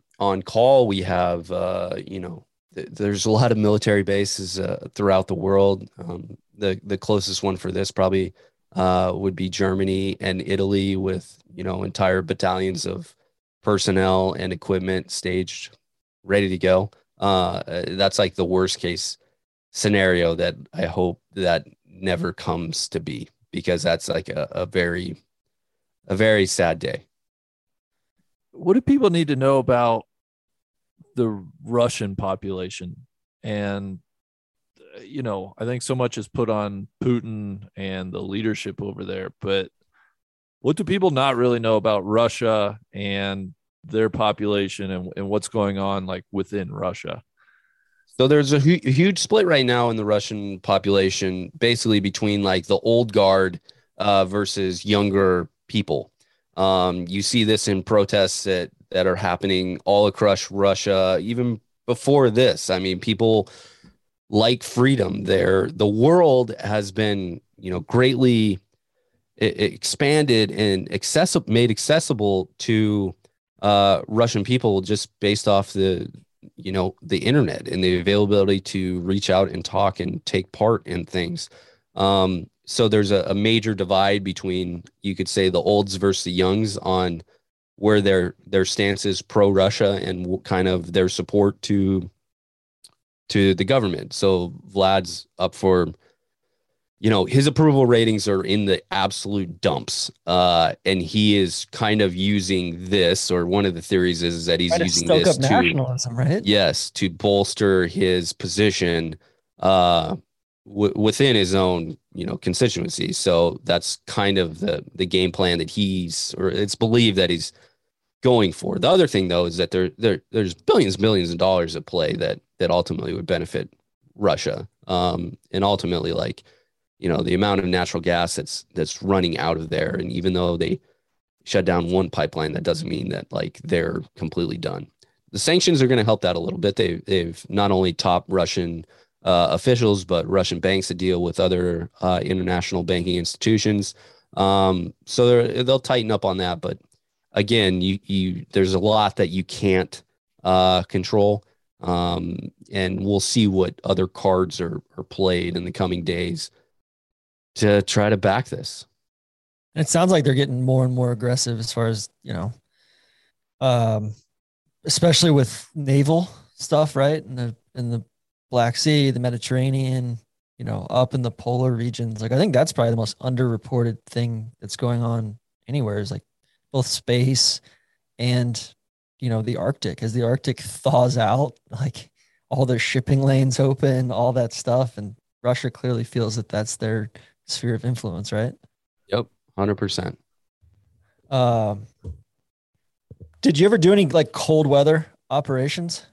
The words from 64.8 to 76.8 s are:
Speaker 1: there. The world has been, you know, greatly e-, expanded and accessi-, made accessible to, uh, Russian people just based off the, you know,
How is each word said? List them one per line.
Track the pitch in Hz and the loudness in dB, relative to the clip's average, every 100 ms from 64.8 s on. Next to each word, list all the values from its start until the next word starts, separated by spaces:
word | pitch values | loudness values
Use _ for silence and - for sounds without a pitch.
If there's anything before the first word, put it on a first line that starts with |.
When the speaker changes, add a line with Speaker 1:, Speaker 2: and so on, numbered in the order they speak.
| 127 135 104 98 | 2 4 2 0
Speaker 1:
there. | 95 95 92 95 92 | 0 2 4 2 2
The | - 104 | 0 0
world | 107 135 180 165 127 117 - | 4 4 6 6 4 2 -4
has | 101 107 98 | -4 -2 -2
been, | 98 107 101 90 85 _ _ | -2 -2 -2 -4 -10 _ _
you | 92 | -8
know, | 92 | -8
greatly | 80 120 127 127 127 117 110 95 _ _ _ _ _ _ _ - | -2 2 2 4 4 4 2 -2 _ _ _ _ _ _ _ -2
e-, | 110 | -2
expanded | - 104 - - - 143 151 143 113 107 | 0 -2 -2 -6 -2 2 2 4 2 2
and | - 107 95 - | 0 0 0 -2
accessi-, | 98 - 151 180 175 - | -8 -2 0 2 0 0
made | 113 120 | 2 2
accessible | 107 - 156 - 123 101 95 92 - | 0 0 0 0 -2 0 0 -2 -8
to, | - 110 107 104 95 - _ _ _ _ | -2 0 2 0 -2 -8 _ _ _ _
uh, | 101 101 98 95 - | 2 4 4 2 0
Russian | 110 117 113 | 0 2 0
people | 98 127 113 98 | 0 0 2 0
just | 92 104 - - | 0 -4 -6 -4
based | 101 104 - | -2 0 2
off | 98 101 | 2 0
the, | 98 95 90 - - _ _ - - | 0 0 0 -6 -16 _ _ -20 -14
you | 95 | -6
know, | 95 | -2